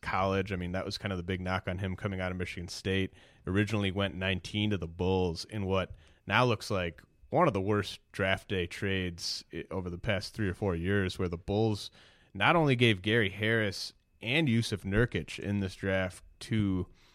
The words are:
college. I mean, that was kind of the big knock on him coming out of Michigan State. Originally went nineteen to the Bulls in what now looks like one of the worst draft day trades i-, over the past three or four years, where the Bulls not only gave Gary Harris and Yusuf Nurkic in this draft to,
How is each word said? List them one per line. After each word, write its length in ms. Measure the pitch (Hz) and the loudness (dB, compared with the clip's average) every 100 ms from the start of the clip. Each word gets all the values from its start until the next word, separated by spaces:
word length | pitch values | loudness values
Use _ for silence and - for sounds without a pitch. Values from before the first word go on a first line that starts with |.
college. 500 | - 95 98 98 98 | -4 0 2 2 0
I 40 | 92 | -4
mean, 160 | 90 | -2
that 120 | 92 | -4
was 140 | 95 - | -4 -6
kind 140 | 104 | -4
of 60 | 92 | -4
the 40 | |
big 180 | 87 92 | -4 -4
knock 240 | 92 92 - | 0 -2 -2
on 100 | 90 | -4
him 180 | 98 92 | -4 -4
coming 240 | 104 92 | -4 -4
out 120 | 92 | -4
of 60 | 90 | -4
Michigan 320 | 90 - 87 | -6 -8 -10
State. 440 | - 98 95 95 - - - - | -6 -2 0 0 -6 -20 -12 0
Originally 460 | 95 104 107 98 | 2 2 2 0
went 240 | 92 98 90 | 0 -2 0
nineteen 560 | 95 92 - 107 107 | -2 -2 -2 -2 0
to 60 | 98 | 0
the 100 | 85 | -4
Bulls 580 | 85 92 92 90 82 - | -2 2 2 2 -2 -8
in 160 | 107 95 | -4 0
what 260 | 95 90 - - _ - | 0 -2 -8 -20 _ 0
now 180 | 107 | 4
looks 280 | 123 107 - | 4 2 -2
like 320 | 98 87 - - _ - | -2 -4 -6 -20 _ -2
one 180 | 147 170 | 2 4
of 60 | |
the 80 | 98 | 2
worst 380 | 98 104 98 - _ | 2 0 0 -8 _
draft 360 | - 95 95 - | -2 0 -2 -2
day 180 | 95 85 | -4 -2
trades 800 | - 98 95 90 85 - - - | -4 -2 -2 -2 -6 -8 -8 -10
i-, 100 | 82 - | -12 -6
over 220 | 92 90 | -6 -6
the 80 | 87 | -6
past 340 | - 95 - | -2 -2 -4
three 160 | - 101 | -4 -2
or 60 | - | 0
four 180 | 101 | -2
years, 460 | 85 87 101 95 - | 0 0 2 0 -2
where 100 | 90 | -4
the 80 | 85 | -4
Bulls 540 | - 101 110 101 - - - _ _ | 0 2 2 0 -8 -16 -20 _ _
not 220 | 98 139 170 | 2 4 6
only 200 | 147 123 | 4 6
gave 280 | 120 95 | 6 4
Gary 260 | 101 117 98 | 2 2 2
Harris 640 | 95 110 113 104 - - - _ - | 0 0 2 0 -4 -10 -12 _ -10
and 260 | 110 147 151 | -2 2 4
Yusuf 320 | 117 117 101 | 2 2 -4
Nurkic 560 | 95 101 120 85 76 - | 0 2 2 0 -6 -6
in 220 | - 101 | -2 -2
this 160 | 95 - | -2 -2
draft 480 | 98 95 92 - - - | 0 0 0 -6 -20 -14
to, 480 | - 113 101 92 - - - | -4 0 2 0 -2 -10 -20